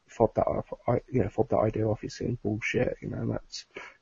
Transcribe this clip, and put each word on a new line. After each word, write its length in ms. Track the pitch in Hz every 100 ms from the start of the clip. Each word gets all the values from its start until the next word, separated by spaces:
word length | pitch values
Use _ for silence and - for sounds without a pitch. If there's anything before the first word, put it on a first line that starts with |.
| _
fobbed 260 | - - -
that 120 | -
up, 180 | - - - -
I, 140 | 123 -
you 100 | 127
know, 80 | 95
fobbed 200 | - 113
that 80 | -
idea 300 | 113 107 110
off. 140 | 104
He's 140 | - -
saying, 220 | - 123
"Bullshit," 560 | 104 107 - 104 - -
you 80 | -
know, 180 | - 113
that's, 340 | 107 - - - - - -